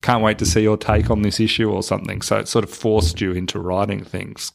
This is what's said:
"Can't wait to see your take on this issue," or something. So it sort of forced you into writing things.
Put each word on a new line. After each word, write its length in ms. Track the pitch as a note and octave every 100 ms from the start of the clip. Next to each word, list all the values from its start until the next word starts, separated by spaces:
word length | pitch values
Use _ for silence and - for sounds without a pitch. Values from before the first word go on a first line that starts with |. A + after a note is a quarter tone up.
"Can't 180 | - A#2+
wait 160 | A2 G#2+
to 60 | G2
see 160 | A2+
your 160 | G#2+ G#2+
take 320 | - G#2+ G#2
on 120 | A2
this 160 | G#2 -
issue," 300 | A2 - A2+
or 100 | F#2+
something. 400 | F#2+ G2+ G2 G2+
So 160 | - G#2
it 100 | A2
sort 160 | A#2 G#2
of 40 |
forced 500 | - A#2 G#2+ E2+ E2
you 100 | G2
into 280 | F2+ F2+ G2
writing 440 | F2+ F#2 G2+ G2+
things. 480 | G2 F#2 F#2+ - -